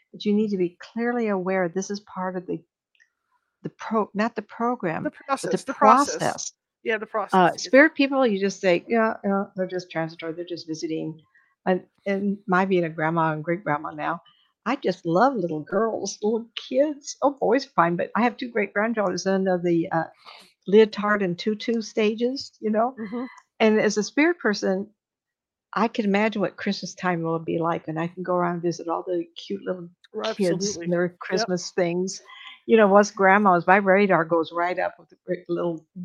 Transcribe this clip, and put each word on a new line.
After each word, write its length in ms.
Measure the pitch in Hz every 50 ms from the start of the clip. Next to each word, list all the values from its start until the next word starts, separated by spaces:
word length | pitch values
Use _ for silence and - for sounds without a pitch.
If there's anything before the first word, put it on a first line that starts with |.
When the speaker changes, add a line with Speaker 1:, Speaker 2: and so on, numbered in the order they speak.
| _ _
Speaker 1:
but 120 | - 175 -
you 80 | 208 208
need 160 | 208 220 208
to 80 | 208 185
be 180 | 175 175 175 -
clearly 480 | - - - 226 233 240 240 240 226 214
aware 400 | 202 190 175 190 190 190 185 170
this 220 | 170 190 190 -
is 100 | 202 202
part 360 | - - - 190 185 185 180
of 100 | 185 175
the, 160 | 180 170 160 - _ _ _ _ _ _ _ _ _ _ _ _ _ _ _ _ _ _ _
the 80 | - 165
pro-, 400 | - - - - 220 220 196 - -
not 200 | 196 214 233 -
the 60 | -
program, 640 | - - - - 233 240 247 - - 165 160 165 160
Speaker 2:
The 60 | 302 - - - - 269 -
Speaker 1:
but 80 | - -
the 60 | - 175
Speaker 2:
process, 60 | -
the 80 | -
process. 460 | 277 - - 214 240 269 285 - - -
Speaker 1:
process. 340 | 160 - - - - - - _ _ _ _ _
Speaker 2:
Yeah, 160 | - 233 226 214
the 80 | 220
Speaker 1:
Uh, 60 | -
Speaker 2:
process, 400 | - 220 190 - - 190 180 160 151
yes. 40 | -
Speaker 1:
spirit 360 | - 185 - 262 302 311 -
people, 320 | - 277 269 277 262 262
you 120 | 233 202 190
just 220 | 196 196 190 -
say, 240 | - 190 175 - -
"Yeah, 300 | - 233 226 220 220 - - -
yeah, 200 | 202 196 196 202 - -
they're 100 | 190 185
just 240 | 180 185 180 180 -
transitory, 440 | - 160 165 160 165 - 170 165 160
they're 100 | 170 175
just 220 | 175 170 160 - 156
visiting." 500 | 160 156 175 160 160 160 156 156 160 160 _ _ _ _ _ _ _ _ -
And, 180 | 190 185 180 - _ _ _ -
and 300 | 202 196 196 202 202 196 - _
my 200 | - 185 180 190
being 180 | 190 190 175 170
a 60 | 160
grandma 420 | 160 165 156 160 170 170 160 160
and 100 | 156 156
great 220 | 151 175 170 185 -
grandma 260 | 160 147 151 156 156
now, 280 | 156 151 147 151 165 180 - _ _ _ _ _ _ _ -
I 100 | 214 269
just 300 | - - 208 180 - -
love 280 | 170 165 185 233 277 277
little 260 | 214 170 165 156 156
girls, 580 | 147 - 196 196 226 226 208 - - 196 - -
little 240 | 214 208 233 226 233 233 - - - -
kids. 480 | 254 262 285 311 285 285 - - - -
Oh, 80 | - 285 277 -
boys 260 | - 185 226 277 -
are 40 | -
fine, 260 | _ - 170 170 175
but 140 | 175 - - -
I 80 | 208
have 140 | 233 240 -
two 140 | - 262 233
great 240 | 226 220 202 202 -
granddaughters, 500 | 202 208 233 233 220 202 180 185 175 -
and 220 | 190 196 190 190
they're 100 | 190 180
the, 340 | 175 175 175 170 165 165 -
uh, 140 | - 165 160 - - _ - - - - - _ _ _ _
leotard 560 | 190 190 220 220 214 - 214 202 208 208 208
and 160 | 202 180 175 -
tutu 420 | - 220 214 214 - 254 233 233
stages, 720 | 214 - - 233 214 208 226 214 240 247 262 277 - - - -
you 100 | 220 214
know? 240 | 214 214 226 254 269 214
Speaker 2:
Mm-hmm. 260 | 226 185 226 240 262 247 - - - _ _ -
Speaker 1:
And 200 | 226 220 214 214
as 160 | 214 214 202
a 60 | 214
spirit 360 | 202 - - 285 294 339 349 -
person, 520 | - 220 202 - 202 196 190 190 202 - _ _ _ _ _ _ _ _ _ _ _ _ _ _ _ _ -
I 140 | 190 214 226
can 160 | - - 214
imagine 380 | 202 196 202 214 220 208 208
what 140 | 185 - -
Christmas 380 | - - 208 196 - - - -
time 280 | - - 180 175 165
will 160 | 165 165 165 165
be 200 | 165 170 170 165
like, 300 | 165 170 165 - - -
and 100 | 156 160
I 100 | 165 170
can 140 | 175 185
go 120 | 180 180 180
around 200 | 180 175 175 175
and 80 | 170
visit 260 | 165 175 165 - 170 165
all 140 | 160 175 180
the 180 | 185 180 175 170 170 _
cute 260 | - - - 202 196 180
little 240 | 185 185 185 175 170 - _ _ _
Speaker 2:
Right, 240 | - 214 214 220 220
Speaker 1:
kids 140 | 214 196 175
Speaker 2:
absolutely. 320 | 175 175 196 202 196 170 170
Speaker 1:
and 80 | 175
their 160 | 175 170 180 175
Speaker 2:
Yep. 100 | 175 -
Speaker 1:
Christmas 500 | - - 190 185 226 190 180 175 - -
things. 480 | - 196 175 170 170 180 185 190 - - - - - - - - - - _
You 100 | - 226 220
know, 180 | 214 196 196
us 140 | 202 208 202
grandmas, 560 | - - 196 190 190 208 208 196 175 170 160
my 100 | 185 185
radar 480 | 208 202 190 185 202 208 190 180 160 165
goes 280 | 160 170 165 160 160
right 260 | 170 170 175 180 180 180
up 160 | 175 175 - -
with 100 | 165 _
the 60 | - _ _
great 180 | 180 180 175 - -
little 360 | 170 170 175 175 165 156 - _ - 185 180